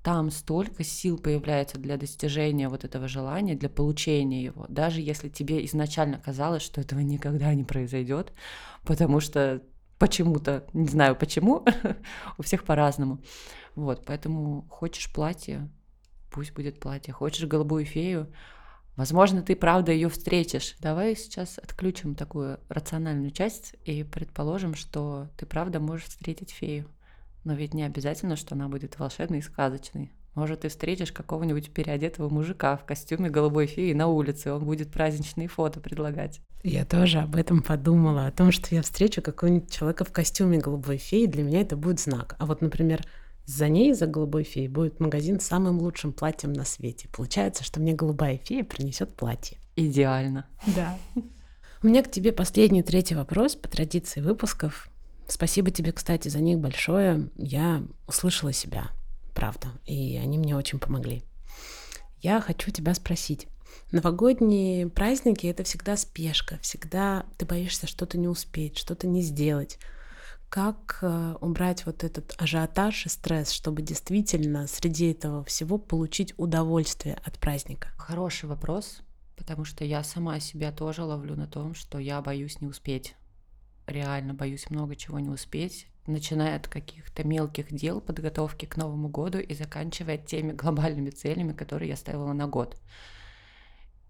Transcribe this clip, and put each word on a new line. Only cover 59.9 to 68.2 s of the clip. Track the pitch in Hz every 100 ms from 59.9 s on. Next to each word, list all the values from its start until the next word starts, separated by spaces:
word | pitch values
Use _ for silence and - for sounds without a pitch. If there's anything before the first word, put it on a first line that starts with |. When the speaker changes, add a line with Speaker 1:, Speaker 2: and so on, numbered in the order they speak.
| 135 131 123
Speaker 2:
они | 127 151
мне | 156 143
очень | 139 139
помогли. | - 135 120 120 - - - - - - - - - -
Я | 175 220
хочу | 208 165 -
тебя | - 160
спросить. | 180 - 170 - 147 - - - - -
Новогодние | 175 170 175 233 254 226 202 190 180 175
праздники — | - 202 262 254 202 170
это | 175
всегда | 185 - - 202
спешка, | - - 160 151 - 156
всегда | - - 156 185 196 190 - -
ты | 175
боишься | 175 175 - 160
что-то | - 175
не | 175